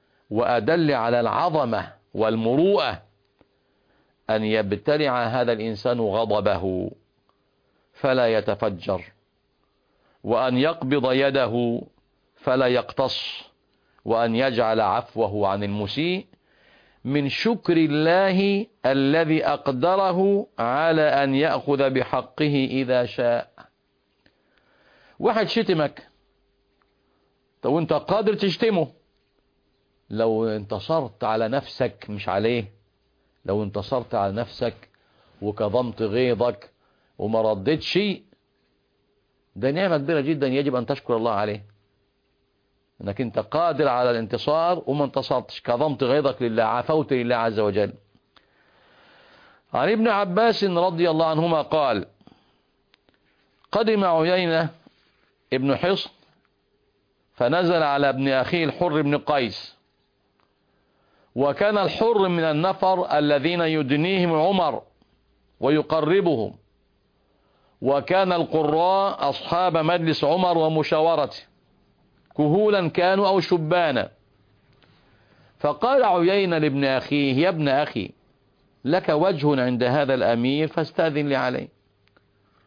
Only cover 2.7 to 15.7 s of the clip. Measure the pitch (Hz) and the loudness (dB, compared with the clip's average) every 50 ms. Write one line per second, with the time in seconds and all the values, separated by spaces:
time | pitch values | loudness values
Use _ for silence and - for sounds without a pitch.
2.7 | 202 180 147 123 101 - - _ _ _ _ _ _ _ _ _ _ _ _ _ | 2 2 0 -2 -4 -8 -12 _ _ _ _ _ _ _ _ _ _ _ _ _
3.7 | _ _ _ _ _ _ _ _ _ _ _ - 110 110 110 107 110 110 104 95 | _ _ _ _ _ _ _ _ _ _ _ -4 -2 -2 0 0 0 0 0 0
4.7 | 104 101 - - 147 151 151 139 123 123 120 110 117 127 120 120 117 107 110 113 | -2 -2 0 0 0 0 0 0 0 -2 -2 -2 -2 -2 0 0 0 -2 -2 -6
5.7 | 110 104 - 127 123 120 113 101 95 110 113 104 104 104 95 104 95 85 92 95 | -6 -4 -2 -2 0 0 0 0 0 0 0 0 0 0 2 0 0 0 -2 -4
6.7 | 92 90 92 98 - - _ _ _ _ _ _ _ _ _ _ _ _ _ _ | -4 -4 -4 -6 -10 -14 _ _ _ _ _ _ _ _ _ _ _ _ _ _
7.7 | _ _ _ _ _ - - 135 131 131 123 113 113 107 101 - 101 - 117 107 | _ _ _ _ _ -4 -2 0 2 2 2 2 2 0 0 -2 -2 -2 -2 -4
8.7 | 98 85 - - 95 90 - - - _ _ _ _ _ _ _ _ _ _ _ | -4 -6 -6 -6 -6 -6 -8 -12 -20 _ _ _ _ _ _ _ _ _ _ _
9.7 | _ _ _ _ _ _ _ _ _ _ - 101 120 113 131 127 123 127 135 160 | _ _ _ _ _ _ _ _ _ _ -4 -2 0 0 2 0 2 2 0 0
10.7 | 170 - 131 131 143 143 123 131 127 135 135 139 135 135 127 110 113 120 120 117 | -2 -2 -2 -2 0 0 0 2 2 2 2 2 2 0 0 0 0 -2 -2 -2
11.7 | 117 120 - - _ _ _ _ _ _ _ _ _ _ - 131 127 131 131 123 | -4 -4 -8 -12 _ _ _ _ _ _ _ _ _ _ -2 0 0 2 2 2
12.7 | 123 120 117 - - - 135 127 - - - - - - - - _ _ _ _ | 2 0 -2 -4 -4 -4 -2 -2 -4 -6 -8 -10 -12 -14 -16 -20 _ _ _ _
13.7 | _ _ _ _ _ _ - 104 113 113 117 117 113 117 135 135 120 113 117 110 | _ _ _ _ _ _ -4 -2 0 0 0 0 0 0 0 0 0 0 0 2
14.7 | 113 110 107 95 98 117 117 - - 110 113 98 101 104 101 95 98 101 104 101 | 2 2 2 2 0 -2 -4 -4 -4 -2 -2 -2 0 0 0 0 0 -2 -2 -4